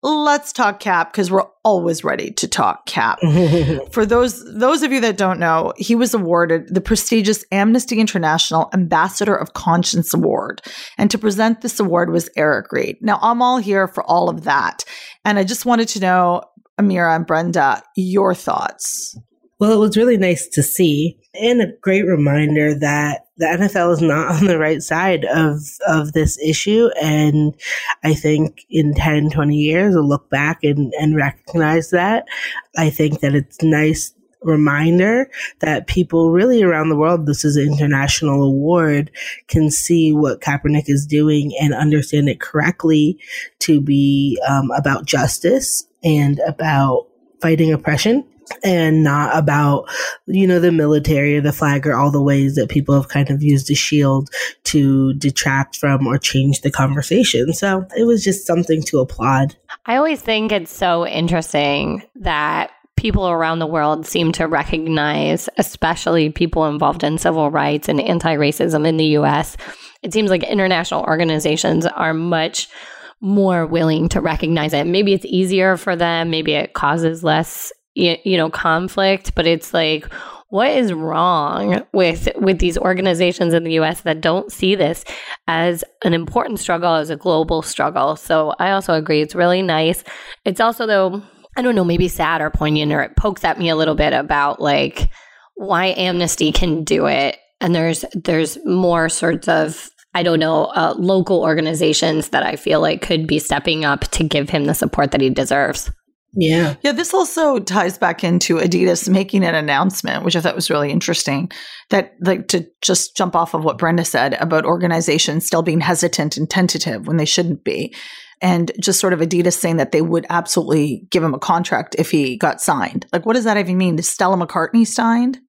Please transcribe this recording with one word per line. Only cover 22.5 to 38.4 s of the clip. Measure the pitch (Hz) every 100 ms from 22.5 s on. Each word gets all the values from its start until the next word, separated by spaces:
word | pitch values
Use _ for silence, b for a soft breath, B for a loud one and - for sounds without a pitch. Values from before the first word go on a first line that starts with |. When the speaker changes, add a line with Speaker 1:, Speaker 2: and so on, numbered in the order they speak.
| 151 151 147
Speaker 2:
that | 147 147 147 147 _ _
the | 165
N | 170
F | 196 196
L | 175
is | 165
not | 165 147 156 165
on | 190
the | 165
right | 156 160
side | - 165 185 170
of, | 143 147 156 147 147 - 202
of | 156 151
this | 160 151 - 156
issue. | 156 - 214 233 -
And | 156 151 151 147 151 - B B B B
I | 156
think | 151 151 151 156 - -
in | 160 147
ten, | 147 151 151 151
twenty | 147 147 147
years, | 147 165 202 180
we'll | 147
look | 143 _
back | 139 147 160
and, | 151 143 139 -
and | 151 156
recognize | 143 - - 170 151 165 160
that. | 180 185 220 - B B B B -
I | 156
think | 147 151 151
that | 143
it's | 143 139 -
nice | 160 151 156 156 - _ _ _
reminder | 165 156 151 143 160 175 190 240 269 B B B
that | 156 147 -
people | - 180 165 165
really | 170 226 240
around | 190 160 156
the | 147
world, | 156 175 147
this | 147 151
is | 147
an | 143
international | 143 147 139 139 - 156 139